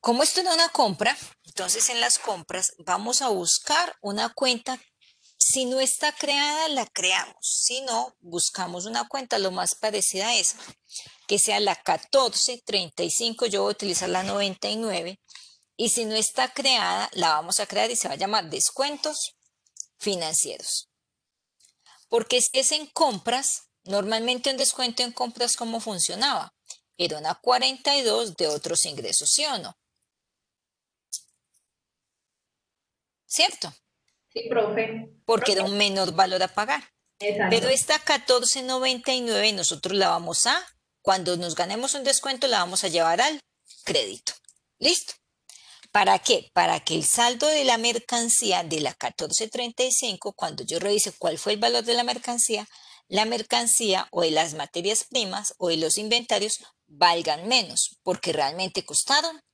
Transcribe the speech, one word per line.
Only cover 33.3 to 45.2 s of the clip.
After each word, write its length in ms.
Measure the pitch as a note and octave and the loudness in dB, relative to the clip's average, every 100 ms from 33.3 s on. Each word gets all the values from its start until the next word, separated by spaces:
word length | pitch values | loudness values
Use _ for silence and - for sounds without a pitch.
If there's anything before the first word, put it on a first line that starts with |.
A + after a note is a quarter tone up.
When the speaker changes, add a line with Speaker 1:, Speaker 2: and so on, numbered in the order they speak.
| - F4 - E3 - _ _ _ _ _ | 2 2 0 -12 -12 _ _ _ _ _
Speaker 2:
Sí, 160 | A3+ A#3 | -10 -2
profe. 600 | A#3 G#3 A3 A3 A3+ - - - | 0 0 0 -4 -6 -12 -16 0
Speaker 1:
Porque 260 | A3+ A#3 | 2 2
era 100 | G3 | 2
Speaker 2:
Profe. 100 | G3 | 0
Speaker 1:
un 60 | G3+ | 2
menor 340 | G#3 F#3+ F#3 | 0 2 -2
valor 300 | E3 F#3+ F#3 | 2 2 2
a 60 | F#3 | 0
pagar. 340 | - A3 C4+ - _ _ _ | -2 -2 -2 -4 _ _ _
Speaker 2:
Exacto. 320 | G#3 G#3 G3 | -4 0 2
Speaker 1:
Pero 180 | A3+ A#3+ | 2 4
esta 300 | C4+ - D4+ | 2 2 0
catorce 640 | - C#4+ - B3 - C4+ | 2 0 4 2 4 -2
noventa 500 | B3+ C4 C4 B3+ B3 | -2 -2 0 0 -2
y 80 | C4 | -2
nueve 320 | A#3+ G#3 G#3 | 0 2 2
nosotros 440 | G3+ E3+ D#3 F3+ G3 | 2 -2 -2 -2 2
la 120 | F#3+ | 2
vamos 380 | E3+ E3+ - - | 2 0 0 2
a, 200 | D#4 F4+ _ _ _ | 2 -2 _ _ _
cuando 340 | - F#3+ F3 F3 | 2 2 2 -2
nos 180 | F3 | -2
ganemos 400 | E3 F3 G3+ C4 | -4 -2 -2 -2
un 100 | C#4+ | -2
descuento, 420 | C4+ C4+ C4+ C4 C4+ | 2 2 2 -2 2
la 140 | A3 | 2
vamos 240 | F3 F#3 | 2 0
a 40 | G3 | 0
llevar 320 | E3 E3 F3 | 2 4 4
al 200 | C4+ D4+ _ _ _ - | 2 2 _ _ _ -14
crédito. 480 | - D3 G#2 G2+ - - - _ _ _ | -2 0 0 -6 -10 -10 -20 _ _ _
¿Listo? 360 | D4 F4 - - | 0 0 -2 -16